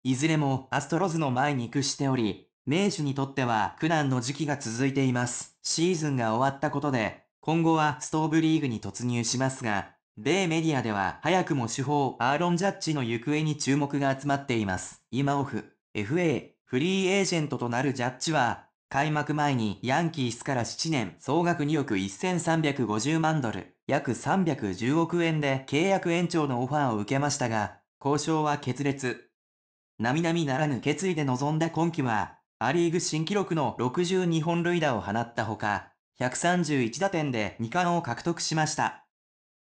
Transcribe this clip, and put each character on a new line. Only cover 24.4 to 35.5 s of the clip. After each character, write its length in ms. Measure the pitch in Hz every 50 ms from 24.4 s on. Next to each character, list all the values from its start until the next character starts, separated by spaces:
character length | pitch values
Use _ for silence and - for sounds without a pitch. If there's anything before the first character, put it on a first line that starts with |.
| 185
百 300 | 165 139 - - 101 92
十 200 | 90 107 120 143
億 300 | 165 165 165 170 175 170
円 160 | 165 160 156
で 260 | 147 139 135 135 135 -
契 200 | - 143 165 196
約 240 | 196 180 - 175 170
延 160 | 170 180 170
長 180 | 175 165 151
の 160 | 139 127 120 127
オ 40 |
フ 80 | 123 139
ァ 160 | 151 143 131
ー 20 | 110
を 40 |
受 200 | 104 104 - 135
け 20 | 135
ま 100 | 135 143
し 60 | 135
た 120 | - 131 120
が、 300 | 113 110 104 98 - - _ _ _ _ -
交 160 | 139 147 147
渉 260 | 147 165 160 156 151
は 140 | 151 143 147
決 260 | - - 123 135 143
裂。 440 | 139 139 139 - 123 117 - - _ _ _ _ _ _ _ _ _ _ _ _ _ _ -
並 240 | 107 120 131 160 170
々 220 | 165 165 170 165
な 140 | 139 131 135
ら 100 | 156 151
ぬ 120 | 139 110
決 280 | - 135 151 147 190 190
意 60 | 180
で 80 | 151 151
臨 280 | 135 127 123 143 147 156
ん 60 | 156
だ 120 | 165 165
今 200 | 160 160 160 170
季 120 | 165 - 135
は、 360 | 123 113 104 90 - - - _ _ _ -
ア・ 100 | 110 120
リ 180 | 139 175 170 170
ー 40 | 156
グ 80 | 180
新 240 | - - - 156 160
記 100 | 156 -
録 200 | 202 190 - 175
の 200 | 160 143 117 - -
六 260 | 117 127 131 175 180
十 200 | 170 190 185 185
二 180 | 175 165 160 147
本 200 | 170 170 170 170
塁 160 | 175 175 175
打 180 | 160 147 123
を 40 | 104
放 100 | 92 95 101
っ 220 | 113 117 117 -
た 100 | - 117
ほ 120 | 110